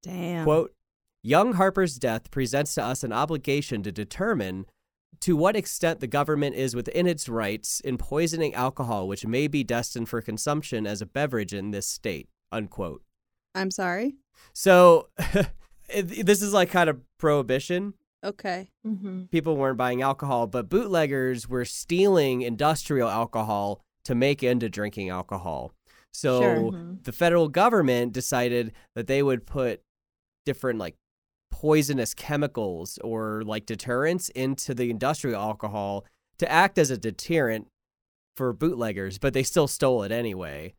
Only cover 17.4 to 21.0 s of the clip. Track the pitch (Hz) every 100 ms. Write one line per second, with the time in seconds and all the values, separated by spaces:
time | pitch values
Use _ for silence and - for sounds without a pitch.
17.4 | 123 131 - 180 202 196 _ _ 190 202
18.4 | 202 180 190 _ 220 202 196 185 180 165
19.4 | 160 151 135 123 127 123 135 139 143 123
20.4 | 117 123 101 190 226 180